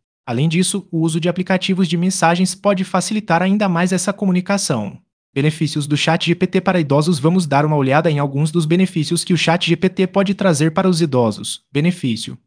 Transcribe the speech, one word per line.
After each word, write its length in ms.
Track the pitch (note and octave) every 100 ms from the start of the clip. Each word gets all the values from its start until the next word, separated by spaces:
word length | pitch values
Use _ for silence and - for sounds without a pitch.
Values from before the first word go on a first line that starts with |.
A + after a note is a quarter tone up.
| _ _
Além 240 | - A#2+ D#3+
disso, 400 | E3 F3+ G3+ -
o 80 | E3
uso 200 | E3 E3
de 80 | E3+
aplicativos 600 | F3+ F3+ F#3 F#3 F#3 F3
de 100 | E3+
mensagens 560 | F#3 F#3 E3 F3 F#3
pode 300 | - G3+ F#3+
facilitar 580 | F#3+ F#3 F3+ G#3+ G#3 E3+
ainda 260 | F#3 G#3 G3
mais 240 | E3+ F3+
essa 220 | F3+ G3+
comunicação. 880 | G3+ G3 F3+ F3+ G3+ - B2 G2 - _ _ _
Benefícios 540 | C#3 D3 D3+ D#3 D3+ D3
do 100 | D3
Chat 300 | - E3+ -
G 80 |
P 140 | E3+ F#3
T 120 | F#3+
para 200 | F#3 F#3
idosos. 400 | C#3+ C#3+ D#3 D3+
Vamos 260 | D3+ F#3 D#3+
dar 180 | C#3
uma 120 | D3+ D3+
olhada 340 | C3 C#3+ E3+
em 80 | C#3+
alguns 320 | C#3+ C#3 D#3
dos 160 | E3+ D3+
benefícios 580 | F3 F#3 E3 D3 E3+
que 80 | -
o 60 | E3
Chat 300 | - F3 -
G 80 | E3
P 120 | F#3
T 200 | F#3 F#3
pode 260 | G3 G3
trazer 380 | G3 F#3+ D3 D#3+
para 180 | D#3+ F#3+
os 140 | E3
idosos. 580 | E3 B2+ A2+ F#2+ - - _
Benefício: 640 | C#3+ E3+ F3+ C3 A2 - B2+